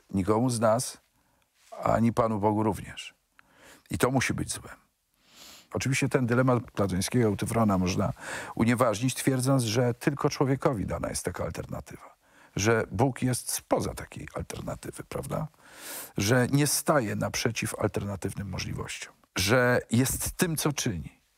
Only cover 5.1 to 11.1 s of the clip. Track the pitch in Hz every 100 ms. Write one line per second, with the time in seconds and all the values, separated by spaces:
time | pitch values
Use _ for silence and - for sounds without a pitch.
5.1 | _ _ - - - - - 131 135 135
6.1 | 139 120 120 131 123 120 - 98 90 98
7.1 | 127 110 98 101 120 110 92 92 92 101
8.1 | - - - - - 117 120 123 101 127
9.1 | - - 131 123 135 117 110 123 120 -
10.1 | 139 147 - 131 135 156 117 82 82 -